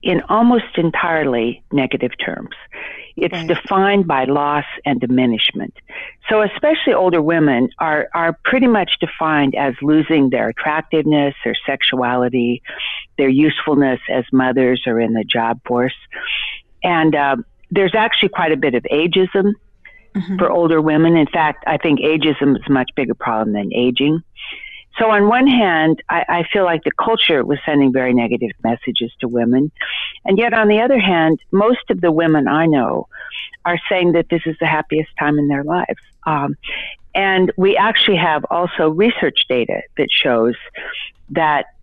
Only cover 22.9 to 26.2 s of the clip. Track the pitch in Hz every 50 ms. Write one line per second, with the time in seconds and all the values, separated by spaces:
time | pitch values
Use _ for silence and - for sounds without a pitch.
22.9 | - - 135 117 117 _ - 123 113 110 110 107 104 104 101 95 - - 123 127
23.9 | 123 123 139 147 156 170 - _ _ - - - - - - - - - - _
24.9 | _ - 226 220 214 208 202 208 233 247 254 277 254 247 220 190 170 160 156 160
25.9 | 160 - - - - 170